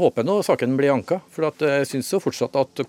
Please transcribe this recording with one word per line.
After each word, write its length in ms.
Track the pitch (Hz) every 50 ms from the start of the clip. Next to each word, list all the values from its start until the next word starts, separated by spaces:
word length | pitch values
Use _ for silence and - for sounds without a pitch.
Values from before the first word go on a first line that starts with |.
| 180
håper 220 | 139 - - 117
nå 160 | 160 202 208 175
saken 300 | - 156 - 127 120 135
blir 160 | 135 139 139
anket, 320 | 139 123 - - 175 185 - -
for 160 | - - 156
at, 160 | 151 - - 156
eh, 220 | 147 139 139 139
jeg 20 |
synes 220 | - - 135 117 -
jo 80 | - 196
fortsatt 380 | - 139 - - - - - 139
at 240 | 135 - - - 131